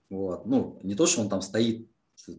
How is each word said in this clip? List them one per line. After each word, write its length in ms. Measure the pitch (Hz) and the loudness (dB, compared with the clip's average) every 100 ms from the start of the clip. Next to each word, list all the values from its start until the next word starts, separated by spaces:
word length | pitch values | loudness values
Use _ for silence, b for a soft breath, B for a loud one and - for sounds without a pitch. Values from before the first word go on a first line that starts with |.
| _ | _
Вот. 360 | 95 95 87 107 | -6 -4 -4 0
Ну, 340 | 131 - - | 0 0 -6
не 100 | 92 101 | -6 2
то, 100 | 165 | 4
что 160 | 120 | 4
он 60 | 101 | 0
там 120 | 95 | -2
стоит 480 | - 110 117 113 - _ _ - - | 0 2 2 0 -8 _ _ -20 -18